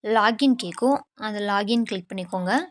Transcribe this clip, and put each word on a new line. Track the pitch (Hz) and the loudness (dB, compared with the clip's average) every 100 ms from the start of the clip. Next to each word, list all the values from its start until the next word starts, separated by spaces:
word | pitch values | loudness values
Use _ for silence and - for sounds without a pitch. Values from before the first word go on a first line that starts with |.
லாகின் | 220 220 214 226 277 247 | 2 4 4 4 2 2
கேக்கும், | 277 175 247 277 - | -2 -2 0 0 -4
அந்த | _ 214 208 | _ -8 -4
லாகின் | 202 202 208 233 | -2 0 2 0
கிளிக் | 226 196 180 | 0 -4 -8
பண்ணிக்கோங்க. | 190 180 190 180 233 359 | -10 -6 -4 0 0 -2